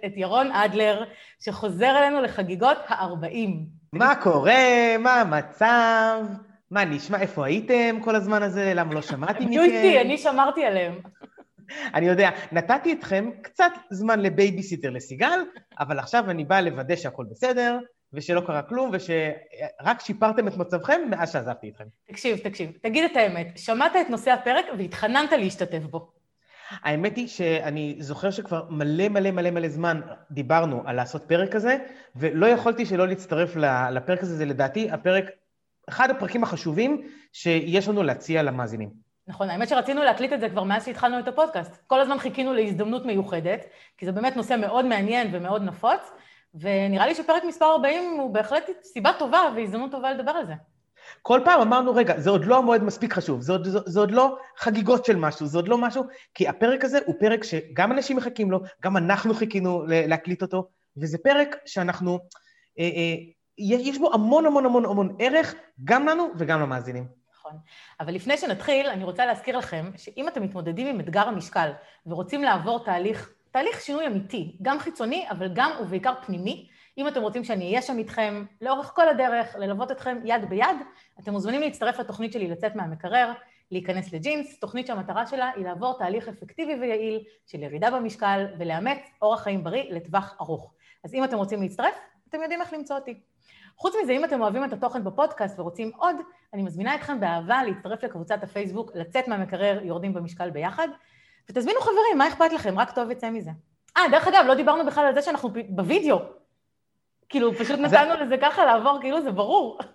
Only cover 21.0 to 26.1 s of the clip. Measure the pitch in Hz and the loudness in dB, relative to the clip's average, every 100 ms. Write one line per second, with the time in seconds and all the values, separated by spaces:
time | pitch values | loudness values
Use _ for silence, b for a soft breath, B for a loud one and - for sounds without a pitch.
21 | 285 175 165 147 120 113 107 - 110 - | 0 -2 -2 -4 -6 -8 -12 -16 -20 -20
22 | - - 247 202 202 196 160 - 226 269 | -20 -6 -4 -2 -4 -8 -10 -8 -2 0
23 | 330 294 208 170 170 - - 226 320 370 | 2 4 2 0 -8 -8 -4 0 2 2
24 | 320 226 262 254 240 285 - 220 180 - | 0 0 2 2 2 0 0 -4 -8 -4
25 | 214 269 302 302 190 - 214 165 156 160 | 0 2 4 2 0 -4 -6 -6 -8 -10
26 | - | -12